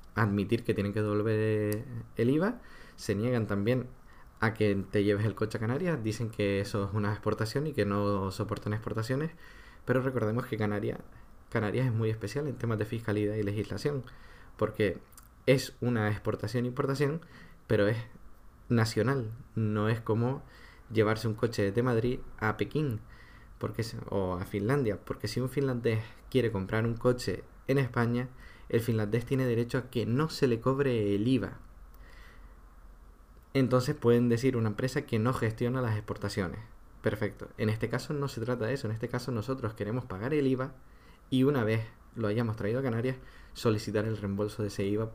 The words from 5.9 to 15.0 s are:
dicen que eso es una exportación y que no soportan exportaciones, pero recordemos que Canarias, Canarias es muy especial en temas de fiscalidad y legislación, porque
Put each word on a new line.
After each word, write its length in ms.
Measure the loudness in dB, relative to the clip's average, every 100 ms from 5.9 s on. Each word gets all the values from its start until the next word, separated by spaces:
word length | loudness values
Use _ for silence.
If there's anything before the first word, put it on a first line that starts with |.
| 0
dicen 280 | -2 -2 -4
que 300 | 0 2 2
eso 240 | 0 -2
es 100 | 0
una 160 | 0 0
exportación 560 | -2 -2 0 0 -2 -2
y 60 |
que 120 | 0
no 460 | 2 2 2 0 -2
soportan 420 | -2 -4 -4 -2
exportaciones, 580 | -4 -4 -4 -2 -2 -2 -6 -18 -18 -20 -6
pero 160 | 0 2
recordemos 460 | 2 0 0 0 -2
que 100 | 0
Canarias, 440 | 0 0 -2 -6 -10 -18 -20 -20 -6
Canarias 360 | -2 0 2 2
es 60 |
muy 180 | 2 0
especial 360 | 0 -4 -4 -4
en 100 | -2
temas 220 | -2 0
de 60 |
fiscalidad 500 | -2 -4 -2 2 2
y 80 | 2
legislación, 640 | 0 -2 -2 -2 -2 -2 -6 -14 -18 -20 -14 -2
porque 420 | -2 2 0 0